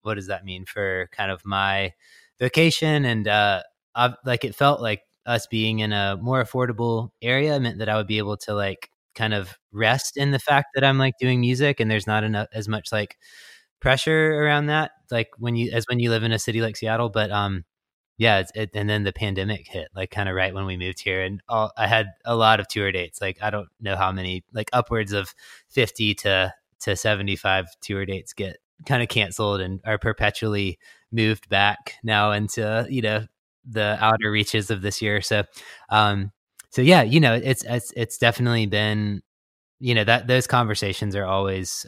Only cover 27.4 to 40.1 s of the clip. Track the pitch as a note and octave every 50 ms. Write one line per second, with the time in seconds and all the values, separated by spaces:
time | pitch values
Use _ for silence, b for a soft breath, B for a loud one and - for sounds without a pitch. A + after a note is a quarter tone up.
27.4 | - G2+ F#2+ F#2+ F#2 F2 - _ - - G2+ G2 G2 F#2 F#2+ F#2 - - - -
28.4 | G2+ F#2 - - _ _ _ _ - - C#3 B2 A#2+ - - A#2 G#2 F2+ F#2+ -
29.4 | A2 G2+ G2+ F#2+ F#2 F#2 F#2+ F#2+ _ A2 G#2+ G2+ - A#2 G#2 - A2+ G#2 - -
30.4 | A2+ G#2+ G#2 G2+ G2 F#2+ E2+ b b b b b b b A2+ A2+ A2 A2 A2 -
31.4 | - _ G2+ G2 G2+ G2+ G#2 - - - - - - A2 G#2+ G#2 G#2 G#2+ G#2 G#2
32.4 | G#2+ G2+ - A#2 A2 G#2+ A2 A2+ A#2+ - C3+ B2+ A2 G#2+ G#2+ G#2+ G#2+ - _ _
33.4 | _ _ _ _ _ B2+ A2 A2 G#2 G#2 G#2+ G2+ A2 A2 A2 G#2+ A2 G#2+ G#2 G#2+
34.4 | G#2 - - A2 G2+ G2+ A2+ F#2+ F#2 G2+ - - A2+ G#2 G#2 G2+ - - A2+ G#2
35.4 | G2+ _ B B B B B B B B G#2+ G#2+ G#2+ G#2 G2+ G2+ G2 G#2 _ _
36.4 | _ _ _ - - _ - - B2+ D3+ F#3 E3 B2+ A2 C3 E3 D#3 B2 A2+ B2
37.4 | - C3+ C3 - - - A#2+ A#2+ - - - B2 A2+ - - - B2 A#2 A2 -
38.4 | B2 A#2+ A#2 A2+ A2 G2+ G#2+ G#2 G#2+ G#2+ G#2+ G#2+ G#2 G#2 G2+ G2 _ _ _ _
39.4 | _ _ _ _ _ _ _ _ C3 B2 A#2+ A2 G#2 A2